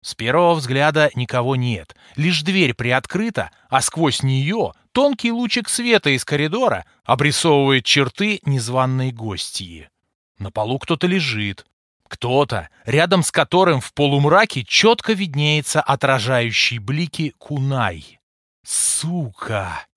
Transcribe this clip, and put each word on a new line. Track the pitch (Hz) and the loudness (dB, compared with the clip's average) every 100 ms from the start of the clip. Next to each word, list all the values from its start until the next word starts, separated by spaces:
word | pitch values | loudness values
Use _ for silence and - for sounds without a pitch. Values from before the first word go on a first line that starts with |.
С | - - | -16 -6
первого | 113 151 175 | 0 2 4
взгляда | 165 127 139 151 156 151 123 | 2 0 0 2 4 2 0
никого | 123 127 123 131 | -4 -2 0 -2
нет. | 123 104 80 - _ - | -2 -4 -8 -20 _ -4
Лишь | 156 165 | -2 0
дверь | 151 190 165 | 0 2 2
приоткрыта, | - 120 127 - 180 226 - 98 _ _ | 0 0 0 0 -4 -4 -4 -8 _ _
а | 135 | 0
сквозь | - - 160 - | 0 0 0 2
нее | 135 131 139 226 165 - _ | 0 0 -2 -2 -4 -8 _
тонкий | - 285 247 233 | 0 2 2 -2
лучик | 233 247 240 214 | -2 -2 -2 -2
света | - 240 220 151 | -4 2 2 2
из | 131 - | 0 0
коридора | 147 151 208 247 98 - _ - | -2 -2 0 0 -2 -8 _ -2
обрисовывает | 123 147 139 170 143 139 135 - | 2 2 2 4 4 4 2 2
черты | 143 131 - 208 202 | 2 2 0 -2 -2
незваной | - 135 113 127 131 131 131 | -2 -2 -2 0 0 0 -2
гостьи. | 117 113 92 - - 92 82 76 _ _ _ _ _ | -6 -8 -6 -8 -10 -12 -16 -20 _ _ _ _ _
На | 98 | -8
полу | - 107 135 | -6 -4 -4
кто-то | - 160 180 | -2 -2 0
лежит. | 190 143 110 104 95 - _ _ _ _ | 0 -2 -2 -4 -6 -14 _ _ _ _
Кто-то, | - 120 131 143 110 85 _ - | -8 0 2 2 -2 -8 _ -2
рядом | 139 175 185 | 0 4 2
с | 160 | 2
которым | - - 180 185 139 | 0 2 4 4 2
в | - | -2
полумраке | - 147 143 143 180 220 - 117 | -2 2 4 4 4 4 -2 -2
четко | - 220 233 - | 2 4 2 0
виднеется | 214 190 139 151 151 143 156 | -2 -2 0 2 0 0 -2
отражающий | - 139 139 131 110 127 120 104 - 120 | 0 0 2 2 2 0 0 0 -2 -2
блики | 101 143 165 - 156 - | -4 -4 -4 -4 -6 -6
кунай. | - 143 135 135 107 80 - _ _ _ _ _ - | -10 -4 -2 0 -2 -4 -14 _ _ _ _ _ -8
«Сука!» | - - - 160 175 135 - - 110 90 85 - | -2 -2 -2 -4 -4 -6 -10 -6 -4 -4 -10 -14